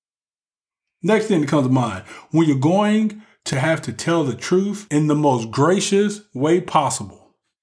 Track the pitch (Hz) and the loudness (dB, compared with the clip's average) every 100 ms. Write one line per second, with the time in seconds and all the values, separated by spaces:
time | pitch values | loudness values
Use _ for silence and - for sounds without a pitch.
0 | _ _ _ _ _ _ _ _ _ _ | _ _ _ _ _ _ _ _ _ _
1 | 170 214 214 180 139 151 127 131 117 92 | 0 0 2 0 2 2 2 2 0 -6
2 | - - - 151 160 139 151 190 208 214 | -14 -20 -2 0 2 2 2 2 2 2
3 | 214 - - _ - 139 160 160 - 104 | 0 -4 -20 _ -8 -4 -2 -2 -6 -6
4 | - 170 139 110 - 180 202 196 - 147 | -2 0 0 -4 0 0 0 -6 -2 0
5 | 151 147 147 123 113 117 151 196 196 196 | 2 2 2 0 -2 0 2 2 2 0
6 | 208 208 _ 123 151 175 - 160 131 - | 0 -4 _ -4 0 0 2 0 0 -4
7 | 95 - _ _ _ _ | -10 -16 _ _ _ _